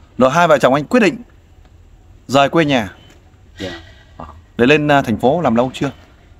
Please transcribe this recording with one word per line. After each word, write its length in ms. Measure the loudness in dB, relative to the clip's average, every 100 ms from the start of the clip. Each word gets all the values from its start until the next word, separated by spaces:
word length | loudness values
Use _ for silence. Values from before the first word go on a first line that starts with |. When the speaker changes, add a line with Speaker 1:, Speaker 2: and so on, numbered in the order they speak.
| -10 0
Speaker 1:
Rồi 140 | 0
hai 160 | 2 2
vợ 100 | 2
chồng 160 | 2
anh 120 | 0 0
quyết 140 | 0
định 220 | 0 -2 -10 _ _ -20 -20 -20 -20 -20 -20 -20 -4
rời 220 | 0 2
quê 160 | 0 0
nhà. 240 | -2 -4 -12 -20 -20 _ _ _ -14
Speaker 2:
Dạ. 120 | -14 -14 -20 -20 -20 -20
Speaker 1:
À, 80 | -20 -20 -10 0
để 80 | 2
lên, 220 | 2 2
à, 140 | 0
thành 160 | 0 -2
phố 240 | 0 0
làm 140 | 0 0
lâu 160 | -2
chưa? 180 | -4 -8 -8 -20 _ -20